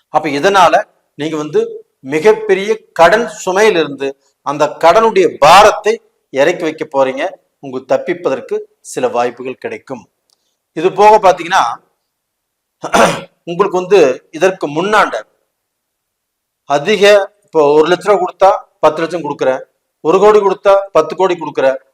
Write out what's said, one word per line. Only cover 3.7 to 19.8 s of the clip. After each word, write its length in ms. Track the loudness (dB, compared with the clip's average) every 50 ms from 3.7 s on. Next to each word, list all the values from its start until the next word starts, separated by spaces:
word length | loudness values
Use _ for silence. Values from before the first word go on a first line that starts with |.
| 2 0 -2 -4 -6 -8 -8 -10 -10 _ _ _ _ _
அந்த 240 | _ -8 -4 -2 -4 -4 -2 0 2
கடனுடைய 520 | 2 4 4 2 2 2 2 0 0 0 2
பாரத்தை 640 | 4 6 6 6 6 6 2 0 -2 -4 -4 -4 _ _ _ _ _ _
இறக்கி 340 | -2 0 0 0 0 -4 -6
வைக்க 200 | -8 -8 -10 -12
போறீங்க. 380 | -6 -2 -2 -2 -2 -2 -6 -8 -8 -10 -14 _ _ _ _
உங்களுக்கு 360 | -16 -14 -14 -12 -4 -2 -2
தப்பிப்பதற்கு 600 | -2 -2 -6 -8 -6 -6 -6 -6 -6 -8 -10 -10 -10 -10 -14 _ _
சில 280 | _ -14 -8 -6 -4
வாய்ப்புகள் 540 | -4 -2 -4 -4 -4 -6 -10 -14 -14 -14 -12 -12
கிடைக்கும். 460 | -12 -12 -14 _ -16 -16 -16 -18 _ _ _ _ _ _ _ _ _ _ _ _ _ _
இது 140 | -4 -4 -2
போக 220 | 0 4 4 6 6 6 4
பாத்தீங்கன்னா, 380 | 2 0 0 -2 -2 -2 -2 -2 -2 -6 -10 _ _ _ _ _ _ _ _ _ _ _ _ _ _ _ _ _ _ _ _
<clears throat> 520 | -8 -4 0 0 0 0 -2 -6 -12 -18 _ _ _
உங்களுக்கு 360 | -6 -4 -2 -2 -2 -2 -4
வந்து 480 | 0 2 4 4 4 2 0 -4 -10 _
இதற்கு 360 | -4 -2 -2 -2 0 -4 -8
முன்னாண்ட 580 | -8 -6 -6 -4 0 0 0 0 0 -4 -8 -12 _ _ _ _ _ _ _ _ _ _ _ _ _ _ _ _ _ _ _ _ _ _ _ _ _ _ _ _
அதிக, 680 | -4 -4 -2 -2 -2 0 2 4 4 4 4 2 -2 _ _ _
இப்போ 260 | _ 0 0 2 4
ஒரு 160 | 4 2 2 2
லட்ச 160 | 0 -2 0
ரூபா 120 | 0 0 0 -2
கொடுத்தா 280 | -6 -2 _ 2 2 2 0 -4 _ _ _
பத்து 220 | 0 0 0 -2
லட்சம் 240 | -4 -6 -6 -8 -8
கொடுக்குறேன், 340 | -8 -8 -4 -2 -2 -2 -4 -8 -16 _ _